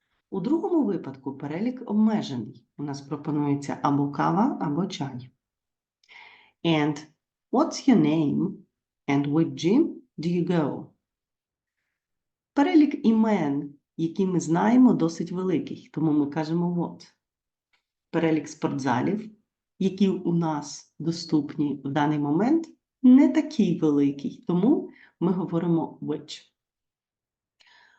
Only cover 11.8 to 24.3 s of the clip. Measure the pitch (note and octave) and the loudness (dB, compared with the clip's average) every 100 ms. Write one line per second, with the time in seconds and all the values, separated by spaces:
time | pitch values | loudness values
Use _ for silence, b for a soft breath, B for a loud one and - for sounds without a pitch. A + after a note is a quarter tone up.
11.8 | _ _ _ _ _ _ _ - C#4+ D#4+ | _ _ _ _ _ _ _ 0 4 6
12.8 | C#4+ - A3 A3 A3 G3+ D3 C#3+ C#3+ - | 4 2 2 4 4 2 0 -2 -6 -14
13.8 | _ - E3 - F#3+ F3 C#3+ E3+ G#3 B3 | _ -6 -4 -2 0 0 0 0 4 6
14.8 | B3+ D#3+ E3 - E3+ F3+ F#3 D#3 - - | 6 6 0 -2 -6 -4 -2 -2 -4 -12
15.8 | - - D#3+ D3+ C#3+ D#3+ D#3 E3+ F3 F3 | -12 -2 0 2 0 -4 -4 -2 -2 -2
16.8 | E3+ F3 - _ _ _ _ _ _ _ | -6 -10 -20 _ _ _ _ _ _ _
17.8 | _ _ _ E3 D#3+ D#3+ - - D#3 C#3 | _ _ _ -2 0 0 -4 -6 -6 -4
18.8 | C3 A#2+ D3 G#3+ - - _ _ _ - | -2 0 0 -4 -6 -18 _ _ _ -6
19.8 | F#3+ F#3+ G3 F#3 - E3+ E3 D3 C#3+ - | -4 2 2 2 -2 0 0 -4 -8 -14
20.8 | - - D#3 E3 - D#3 C#3+ - C#3+ C3 | -18 -8 -6 -6 -2 -2 0 -4 -4 -4
21.8 | C#3 C#3+ D3 D3+ C#3+ D#3+ A#3 E4 - - | -4 -2 0 0 0 0 2 0 -2 -14
22.8 | _ _ B3+ C4 D#4 D#4+ - - F#3 D#3+ | _ _ 8 8 8 2 0 0 0 2
23.8 | D#3 C#3+ C#3+ C#3 - | 2 4 2 0 -8